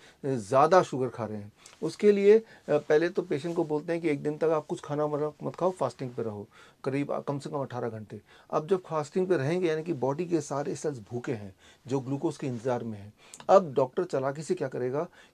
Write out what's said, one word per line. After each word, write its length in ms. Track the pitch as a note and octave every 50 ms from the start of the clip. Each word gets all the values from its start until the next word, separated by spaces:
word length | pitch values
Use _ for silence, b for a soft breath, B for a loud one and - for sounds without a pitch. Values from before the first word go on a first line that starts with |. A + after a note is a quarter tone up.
| b b b b b
अ, 40 | C#3+
ज़्यादा 540 | C3+ B2 G#2 F#2+ B2+ C3 C#3+ D#3+ F#3 F#3 E3
शुगर 260 | - - C#3 B2+ B2
खा 160 | - - A2+
रहे 140 | G#2 G#2+ G#2
हैं? 140 | G2+ G#2 - B B B B B -
उसके 300 | D#3 - - - G#3 G#3
लिए, 260 | G3 G3 G3+ G#3+ A3+
अ, 40 | A3 B B B B B
पहले 380 | D3 D3 D3 - D#3 D3+ E3 F3
तो 140 | F3+ - -
पेशेंट 340 | F3+ D#3+ C#3+ C#3 F3 E3+
को 80 | F3 E3
बोलते 280 | D3 D3+ D3+ D#3 E3+ E3+
हैं 100 | E3+ E3
कि 60 | D#3+
एक 140 | D3 C#3+ C#3+
दिन 160 | D3+ D3+ D3+
तक 60 | E3
आप 220 | D#3+ E3 D3+ D3
कुछ 140 | - F3+ E3
खाना 260 | - - D3 C#3+ D3+
मत, 280 | D3+ D3+ C#3+ D3 D3+ D3 - D3+
मत 140 | C#3 C3
खाओ, 140 | - E3+ F#3
फास्टिंग 400 | F#3 - D3 B2 - - C#3 B2
पे 120 | B2 B2 A#2
रहो, 240 | A2+ G#2 G#2 G2+ - b b b b b b b
करीब, 280 | C3+ C3 C#3 C#3+ C#3+ D3+
अ, 80 | -
कम 180 | - - C#3+ C#3
से 120 | - D#3+
कम 60 | D3+
अठारह 320 | D3 C3+ A#2+ - B2 B2 A#2+
घंटे। 320 | A2 A2 A2 - - A#2+ - b b b b b
अब 180 | b D#3 D#3 D#3
जब 140 | G3 F#3 F#3
फास्टिंग 440 | - E3 D#3 D3 C#3+ - F#3+ F#3
पे 100 | F#3 F3+
रहेंगे, 320 | D#3 C3+ C#3 E3+ F#3 F#3 E3
यानी 140 | D#3 D#3 D#3
कि 100 | F3 E3
बॉडी 340 | C3 A#2+ C3 C#3 D3+ F3+
के 140 | E3+ F3 D#3+
सारे 360 | D3 - D3 C3+ C#3+ C#3+ F3
सेल्स 220 | C#3+ - D#3+ C#3+ B2
भूखे 340 | G2+ - A#2+ B2 B2 - C3
हैं, 220 | G#2 G#2 F#2+ F#2+ b b b b b b
जो 140 | - B2+ C#3
ग्लूकोज 360 | A#2+ B2+ C#3 C3+ D#3 E3 D3
के 100 | - -
इंतज़ार 380 | C#3 B2 A#2 G#2+ C3 B2 A#2+ A#2+
में 140 | A#2 A2 G2+
हैं। 160 | G2 G#2 - B B B B B B B
अब 260 | F3 G3 F#3+ D#3 B2
डॉक्टर 300 | - C3+ C3 - - F3+
चालाकी 380 | F3+ - C#3 C3 C#3 C#3 D3+ D#3
से 120 | - F#3
क्या 140 | F3+ D3 C3
करेगा 400 | - C3+ B2 B2+ B2+ C#3+ E3+ F3+ b b b b